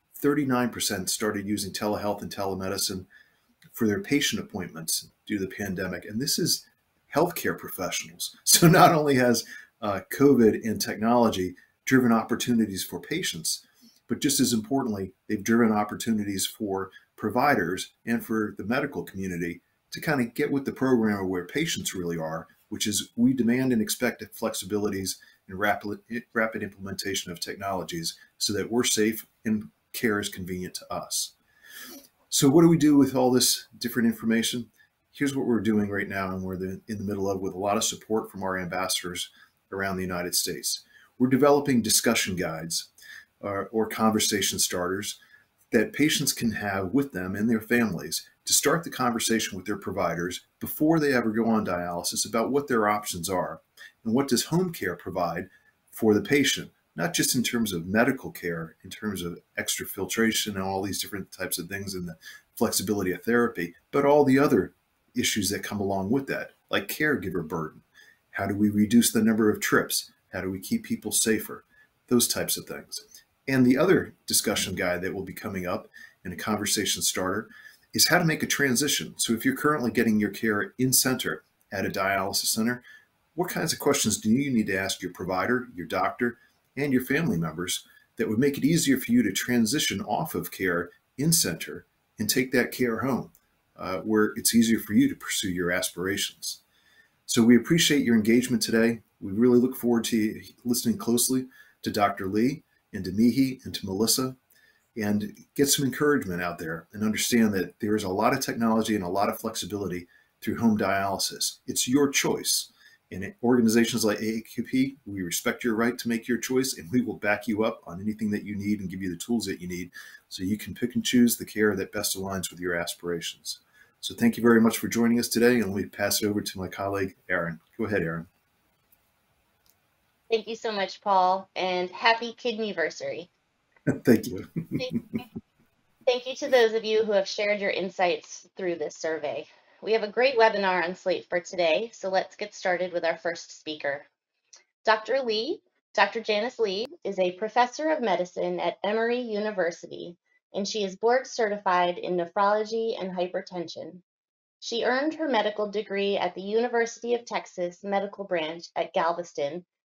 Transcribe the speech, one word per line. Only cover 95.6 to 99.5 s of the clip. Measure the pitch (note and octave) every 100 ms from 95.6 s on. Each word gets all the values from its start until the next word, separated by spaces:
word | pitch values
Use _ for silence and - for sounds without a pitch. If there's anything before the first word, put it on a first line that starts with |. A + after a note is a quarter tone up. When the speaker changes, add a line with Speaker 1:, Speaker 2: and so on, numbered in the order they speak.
| F2
Speaker 1:
aspirations? | F2+ - F2 F#2 G2 - - - - _ _ _ _ _ _ -
So | -
we | A2+ A#2+
appreciate | A#2 E3 - D3
your | A#2+ A2+
engagement | G#2+ A#2+ B2 A#2
today. | - A2+ A2+ A#2 _ _
We | G2+
really | G2 B2